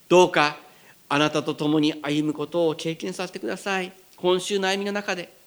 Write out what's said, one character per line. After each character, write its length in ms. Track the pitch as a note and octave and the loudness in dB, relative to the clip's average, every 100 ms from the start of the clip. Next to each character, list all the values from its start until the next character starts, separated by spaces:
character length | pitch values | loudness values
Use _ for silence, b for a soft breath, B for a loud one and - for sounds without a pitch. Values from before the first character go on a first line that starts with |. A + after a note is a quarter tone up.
| - | 4
ど 200 | F3 F3 | 6 6
う 20 | |
か 280 | E3+ D3 - B B B B - | 4 0 -2 B B B B -2
あ 80 | C#3+ | 0
な 120 | D3+ | 2
た 120 | D3+ | 0
と 120 | D3 | -4
共 260 | D3 D3+ D#3 | -2 0 2
に 140 | D3+ D#3 | 2 0
歩 260 | C#3+ D3+ D3+ | -4 -2 -2
む 60 | |
こ 120 | D3 D3 | -4 -4
と 220 | E3+ E3 | 0 0
を 60 | |
経 200 | D#3 E3 | -2 -6
験 200 | D#3+ G3 | -8 -8
さ 120 | F#3 F3+ | -8 -10
せ 60 | |
て 60 | F#3 | -8
く 80 | G#3+ | -8
だ 100 | F#3 | -8
さ 240 | G#3 F#3+ | -4 -4
い。 80 | F3+ - - - | -6 -12 -20 -4
今 220 | F3+ F3+ | 2 2
週 180 | F3+ G3+ | 2 -2
の 100 | F#3+ | 0
歩 100 | G3 | 0
み 60 | |
の 80 | G3+ | -2
中 240 | G3+ G#3 F3+ | -4 -4 -6
で 160 | E3+ - | -8 -16